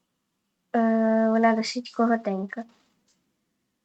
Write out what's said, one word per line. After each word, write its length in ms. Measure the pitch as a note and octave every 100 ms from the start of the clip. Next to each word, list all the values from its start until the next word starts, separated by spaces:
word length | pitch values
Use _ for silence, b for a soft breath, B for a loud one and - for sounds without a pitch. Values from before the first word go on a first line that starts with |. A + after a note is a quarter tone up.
| _ _ _ _ _ _ _ A#3+
е, 40 | A3+ A3+ A3 A3 A3
вона 240 | A3+ A3+ A3
досить 340 | A3+ B3+ B3
коротенька. 720 | - A#3 A3+ A3 F#3+ G3 A#3 A#3 _ _ _ _ _ _ _ _ _ _ _